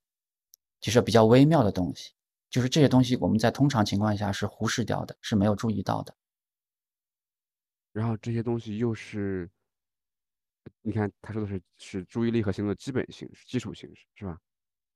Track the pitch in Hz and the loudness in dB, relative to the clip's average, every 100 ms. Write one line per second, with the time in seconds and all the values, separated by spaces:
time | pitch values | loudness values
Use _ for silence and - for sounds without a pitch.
0 | _ _ _ _ _ _ _ _ - 117 | _ _ _ _ _ _ _ _ 0 2
1 | 110 110 110 127 143 160 107 92 85 - | 4 6 8 8 6 6 2 0 -4 -6
2 | - _ _ _ _ 131 123 160 131 127 | -14 _ _ _ _ -2 0 4 6 6
3 | 123 123 92 104 117 - 139 123 104 98 | 4 0 0 2 0 2 2 2 0 0
4 | 107 101 104 98 101 - 110 - 107 101 | 0 0 -2 -4 -6 -6 -4 -2 -2 -4
5 | - - - 107 104 101 113 101 95 110 | -6 -12 -2 2 2 0 -2 -4 -4 -4
6 | - - _ _ _ _ _ _ _ _ | -6 -16 _ _ _ _ _ _ _ _
7 | _ _ _ _ _ _ _ _ _ 107 | _ _ _ _ _ _ _ _ _ -6
8 | 113 110 117 117 113 117 110 107 120 110 | -4 -4 -4 -4 -2 -4 -4 -4 -4 -4
9 | - 107 101 95 87 _ _ _ _ _ | -8 -6 -4 -4 -8 _ _ _ _ _
10 | _ _ _ _ _ _ - _ 110 104 | _ _ _ _ _ _ -20 _ -6 -4
11 | 104 - - 107 104 98 - _ - 101 | -4 -6 -10 -8 -6 -8 -10 _ -12 -10
12 | 87 120 117 117 101 95 104 95 - 127 | -8 -4 -2 0 -2 -2 -4 -6 -6 -6
13 | - - 64 - - 127 107 - 76 - | -6 -10 -18 -18 -8 -8 -8 -12 -16 -20
14 | _ - 101 80 _ _ _ _ _ | _ -14 -12 -12 _ _ _ _ _